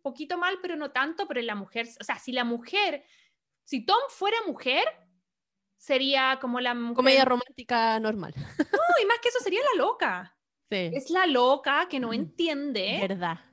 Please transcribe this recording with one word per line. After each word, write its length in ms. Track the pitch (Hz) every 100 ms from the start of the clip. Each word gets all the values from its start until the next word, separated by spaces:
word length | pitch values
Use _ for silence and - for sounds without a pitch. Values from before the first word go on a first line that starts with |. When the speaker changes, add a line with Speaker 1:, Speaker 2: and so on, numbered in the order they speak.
Speaker 1:
poquito 380 | 277 254 302 359
mal, 180 | 359 370
pero 160 | 359 320
no 140 | 285
tanto, 380 | 254 285 330 320
pero 120 | 247
en 60 | 233
la 80 | 208
mujer, 320 | 190 233 233 -
o 20 |
sea, 140 | 208 247
si 140 | -
la 120 | 247
mujer, 600 | 233 240 - 392 392 285 - _ _ _ _ _
si 220 | - 262 240
Tom 140 | 427 539
fuera 280 | - 392 453 403
mujer, 360 | 226 254 285 539 - _ _ _ _ _ _ _ _
sería 640 | - 262 269 269 262 262
como 180 | 254 247
la 140 | 247
mujer 220 | 240 233 240
Speaker 2:
Comedia 300 | 254 269 262
romántica 760 | 247 247 - 240 240 226 220
normal. 340 | 220 214 160
<laughs> 380 | - - - -
Speaker 1:
No, 60 | 403 679 679
y 20 | 403
más 140 | 466
que 80 | 480
eso 100 | 480
sería 220 | 403 392 571
la 100 | 392
loca. 540 | 381 - 277 180 190 _ _ _ -
Speaker 2:
Sí. 200 | 196 175 254
Speaker 1:
Es 140 | 262
la 160 | 359 359
loca 600 | 247 247 285 285 285 359
que 100 | 277
no 100 | 233
Speaker 2:
Mm. 40 |
Speaker 1:
entiende, 840 | 226 160 - 339 285 285 220 190 269
Speaker 2:
Verdad, 380 | 196 190 170 165 -